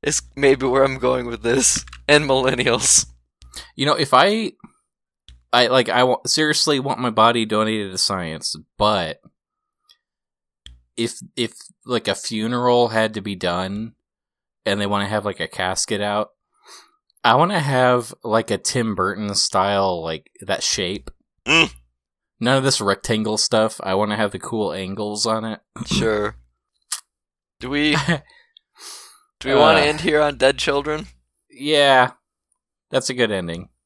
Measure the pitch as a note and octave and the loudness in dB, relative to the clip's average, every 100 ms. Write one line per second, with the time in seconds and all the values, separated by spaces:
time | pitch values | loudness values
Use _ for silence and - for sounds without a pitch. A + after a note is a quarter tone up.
0 | - - - - C#3 C3+ C3 C3 C3+ B2+ | -4 -6 -8 0 2 4 2 2 2 2
1 | B2 B2+ A#2+ A#2 A2+ C3 B2 - - - | 0 0 -4 -4 0 2 2 -2 -6 -14
2 | - D3 D3 C3 C3 B2+ B2+ A#2 - - | 4 4 4 2 2 0 0 0 2 2
3 | - - _ _ - - - - C#3 D3+ | 0 -12 _ _ -20 -20 -20 -4 -2 0
4 | C#3 B2+ F3 A3 G#3+ - - _ _ _ | 4 4 4 2 -6 -10 -20 _ _ _
5 | _ _ _ - _ A#2+ A#2+ C3 A2 G2+ | _ _ _ -20 _ 2 4 2 2 2
6 | B2+ A#2+ - - D3+ D3+ - C#3+ C3+ C3 | 2 2 0 0 0 0 0 0 -2 -4
7 | B2 A2+ A2+ A#2 A2 G#2+ A2 A2 G2+ F#2 | -4 2 4 4 0 0 0 -2 -4 -4
8 | - F#2+ E2+ D#2+ - D#2+ - _ G#2 G#2 | -4 -4 -6 -8 -10 -10 -14 _ 0 0
9 | E2 D#2 _ _ _ _ _ _ _ _ | -2 -8 _ _ _ _ _ _ _ _
10 | _ _ _ _ _ _ - - _ - | _ _ _ _ _ _ -20 -20 _ -6
11 | A#2 - - - A#2 - - _ - B2 | -6 -6 -16 -8 -8 -8 -20 _ -6 -4
12 | - F#2+ - A2 A2 B2 B2 A#2+ A#2+ A2 | -2 -6 -6 -6 -4 -2 2 2 2 2
13 | A2 G#2+ G2+ G2 F2+ F2 F#2+ G2+ A2+ _ | 0 -2 -8 -6 -4 -4 -4 -8 -10 _
14 | _ _ _ _ _ _ - G2+ G2+ G2+ | _ _ _ _ _ _ -4 -2 -2 -2
15 | G2+ G#2+ G2+ F#2+ E2 - F#2 F#2 - G#2 | -2 -4 -4 -6 -10 -4 -4 -4 -4 -4
16 | G#2 G#2 G#2+ _ _ _ _ - _ _ | -2 -4 -4 _ _ _ _ -20 _ _
17 | _ _ A#2+ A#2+ E3+ G3 C#3+ C3 B2+ B2+ | _ _ 2 4 4 0 0 2 4 2
18 | A#2 - A#2 G#2+ A2 G2+ - B2+ A2+ G2 | -2 -12 -2 0 0 -4 -2 -2 -2 -2
19 | F#2+ G2 G#2+ G2+ - G2 F#2+ G2+ G2 F2+ | -2 -2 -6 -2 -2 0 0 2 0 -2
20 | D#2+ D#2+ _ _ F#2+ G2+ - - F2+ G2+ | -4 -8 _ _ -6 -4 -2 -4 -4 -6
21 | - - _ _ - D#3 D#3+ - _ _ | -12 -20 _ _ -2 0 0 -4 _ _
22 | _ _ _ _ A#2 C3+ C3+ B2+ G2+ G2 | _ _ _ _ 0 2 2 0 0 -2
23 | - A2 G#2+ G#2+ - A2+ A2 - - F#2+ | 0 -2 0 -2 0 2 0 -2 -4 -2
24 | G#2 G#2 G#2 F#2+ - A2+ G2+ E2+ F#2+ G2 | 0 0 -2 -4 -8 -4 -4 -4 -8 -6
25 | G#2+ G#2 A#2 A2 A2 G#2+ _ - - A2+ | -8 -4 -2 -2 -4 -10 _ -16 -4 -2
26 | A2+ G#2+ G#2 - _ _ _ _ _ - | 0 0 -2 -6 _ _ _ _ _ -12
27 | - _ _ _ _ _ B2+ C#3+ D3+ C#3+ | -12 _ _ _ _ _ -6 -2 0 0
28 | C#3+ D#3+ - _ _ _ _ _ - - | 0 -2 -4 _ _ _ _ _ -18 -18
29 | - - _ _ C3 C#3 D3+ D#3+ D3 D3+ | -18 -20 _ _ 0 6 6 6 4 0
30 | E3+ D3+ D3+ C#3 C3+ C#3 - C#3+ C#3+ D3+ | 0 2 0 2 2 2 0 -2 -2 -8
31 | - _ _ _ _ B2 C#3 D3+ C#3+ C3 | -8 _ _ _ _ -10 0 4 6 6
32 | B2+ - _ _ _ _ _ _ _ C3 | 6 0 _ _ _ _ _ _ _ -4
33 | - B2+ A#2 G2+ F2 E2 F#2+ _ | -2 0 0 0 -4 -8 -12 _